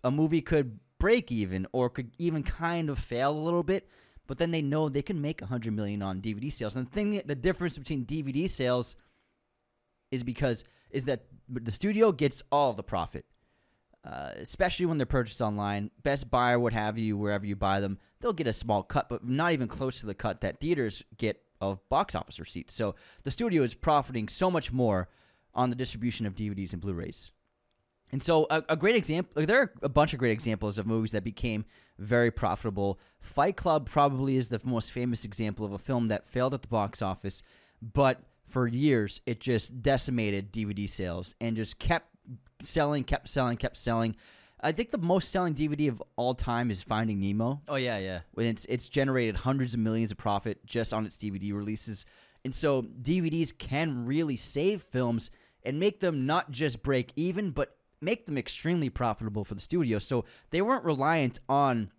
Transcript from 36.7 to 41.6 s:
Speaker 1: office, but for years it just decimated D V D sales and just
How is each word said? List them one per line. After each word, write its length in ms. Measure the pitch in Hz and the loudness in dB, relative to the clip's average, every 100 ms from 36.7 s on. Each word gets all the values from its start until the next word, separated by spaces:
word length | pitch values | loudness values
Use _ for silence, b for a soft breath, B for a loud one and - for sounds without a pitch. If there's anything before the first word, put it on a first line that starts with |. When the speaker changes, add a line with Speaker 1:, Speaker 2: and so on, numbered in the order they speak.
| 113 101 - | 0 0 -2
Speaker 1:
office, 400 | 98 92 98 - b b b b | -4 -4 -6 -10 b b b b
but 400 | 113 143 135 127 - _ - | -4 4 4 2 -8 _ -6
for 200 | 127 123 | 0 0
years 540 | 120 147 123 104 - - | 2 4 4 2 -4 -6
it 140 | 113 | -4
just 420 | - 117 - 127 | 0 0 0 -2
decimated 720 | 120 135 - 123 107 98 98 | 2 2 2 0 0 -2 -4
D 140 | 110 104 | -4 -4
V 80 | |
D 140 | 104 101 | -2 -4
sales 480 | - 92 87 95 - | -4 -4 -4 -8 -6
and 140 | 117 | -4
just 240 | 110 | -2